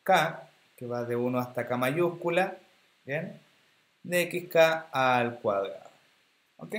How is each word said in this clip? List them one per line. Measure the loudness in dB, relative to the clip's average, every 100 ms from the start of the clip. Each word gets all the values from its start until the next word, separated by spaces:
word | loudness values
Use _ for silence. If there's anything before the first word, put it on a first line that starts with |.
K, | 2 4 4 -2 -16 _ _ _
que | -8
va | -6 -2
de | -2
uno | 0 0
hasta | -2 -6 -4
K | -2
mayúscula, | 0 2 0 0 -2 0 0 -4 -18 _ _ _ -8
¿bien? | -6 -6 -12 _ _ _ _ _ _
De | -2 0
X | 0 -4 0
K | 6 6 4 -4
al | 0 2 4 2 -2
cuadrado. | -2 0 -2 -6 -16 _ _ _ _ _ _ _
¿Ok? | -10